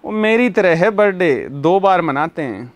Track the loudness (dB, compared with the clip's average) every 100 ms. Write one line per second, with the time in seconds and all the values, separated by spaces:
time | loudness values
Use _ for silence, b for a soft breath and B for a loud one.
0 | -6 -2 0 2 2 2 2 4 2 2
1 | 0 2 0 0 -4 -4 0 2 2 0
2 | 0 -2 -4 -6 -8 -10 -14